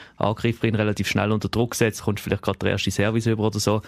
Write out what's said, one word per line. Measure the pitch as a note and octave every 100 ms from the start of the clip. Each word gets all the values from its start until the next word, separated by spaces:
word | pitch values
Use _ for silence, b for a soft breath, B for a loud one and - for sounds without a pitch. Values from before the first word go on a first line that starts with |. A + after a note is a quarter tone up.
| B _
Angreiferin | - G#2+ A2+ A#2 A#2 G#2+
relativ | G#2+ G#2 G2+
schnell | G#2 G2+
unter | G#2+ G2+
Druck | G#2+ A#2
gesetzt, | - A2+ - -
kommst | G2+
vielleicht | - G2+
gerade | - G2
der | G2
erste | G2+ -
Service | - G2+ A2+ A#2
über | A2 G#2+
oder | G#2
so. | G#2 G#2